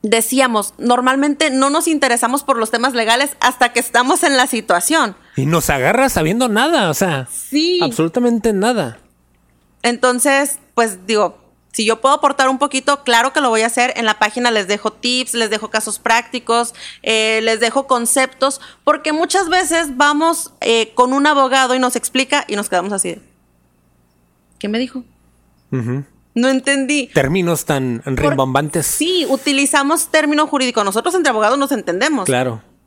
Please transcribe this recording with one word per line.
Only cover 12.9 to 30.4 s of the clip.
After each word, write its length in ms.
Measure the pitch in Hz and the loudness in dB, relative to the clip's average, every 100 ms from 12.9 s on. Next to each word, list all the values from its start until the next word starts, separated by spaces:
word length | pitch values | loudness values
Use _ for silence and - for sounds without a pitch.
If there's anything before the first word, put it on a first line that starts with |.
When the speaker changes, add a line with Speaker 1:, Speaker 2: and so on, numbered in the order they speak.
| 277 | -2
Speaker 1:
claro 280 | - 233 254 | 2 2 2
que 80 | 311 | 0
lo 80 | 269 | 0
voy 140 | 220 | 2
a 40 | 226 | 0
hacer. 260 | 247 247 - | 0 -2 0
En 80 | |
la 140 | 220 214 | -2 0
página 320 | 214 240 247 | -2 0 0
les 160 | 220 185 | 0 -2
dejo 240 | 208 220 | -4 -4
tips, 420 | - 247 254 247 | -4 -4 -2 -4
les 160 | 240 220 | -4 -2
dejo 200 | 208 214 | -4 -4
casos 280 | 220 214 - | -6 -4 -6
prácticos, 760 | 226 226 233 247 240 233 240 - - - | 0 0 0 -8 0 0 0 -8 -18 -8
eh, 380 | - 220 220 220 | -2 0 2 0
les 180 | 220 220 | 0 0
dejo 260 | 233 269 269 | 0 -2 0
conceptos, 760 | 247 233 277 254 - 269 269 - - | -2 0 0 -2 0 -2 -2 -14 -4
porque 280 | - 302 302 | -2 0 0
muchas 360 | 311 359 381 339 | -2 0 0 0
veces 480 | 359 320 330 311 254 | 0 0 -2 -2 0
vamos, 560 | 285 294 330 330 - _ | 2 2 0 -2 -8 _
eh, 320 | - 226 220 | 0 0 0
con 180 | - 247 | 2 2
un 140 | 269 294 | 4 2
abogado 480 | 285 262 269 262 | 4 2 2 2
y 40 | 254 | 2
nos 180 | 254 247 | 0 -2
explica 480 | - 254 262 294 - | -2 -2 0 -2 -2
y 80 | 202 | -6
nos 120 | - | -2
quedamos 240 | 185 190 | -2 -2
así 180 | 196 185 | -6 -6
de, 120 | 160 _ _ _ _ _ _ _ _ _ _ _ _ _ _ | -8 _ _ _ _ _ _ _ _ _ _ _ _ _ _
"¿Qué 100 | 208 | -6
me 100 | 220 | -4
dijo?". 260 | 254 254 247 _ _ _ _ _ _ | -4 -8 -16 _ _ _ _ _ _
Speaker 2:
Ujú. 340 | 131 117 131 139 _ _ | -6 -4 -6 -8 _ _
Speaker 1:
"No 140 | 233 254 | 0 0
entendí". 600 | 262 262 277 269 294 240 | 0 0 -2 0 -2 0
Speaker 2:
Términos 500 | 156 135 185 175 160 | 0 2 0 0 -2
tan 360 | - 143 127 117 | -2 -2 -2 -4
Speaker 1:
Por- 120 | 139 131 | -4 -2
Speaker 2:
rimbombantes. 680 | 147 139 131 131 151 170 - | 0 0 0 0 -2 -4 -4
Speaker 1:
Sí, 400 | - 320 370 262 | -2 -2 -2 -2
utilizamos 800 | 269 285 277 285 294 277 320 - | -2 -2 -2 0 0 0 -2 0
término 360 | 311 302 302 | 0 2 0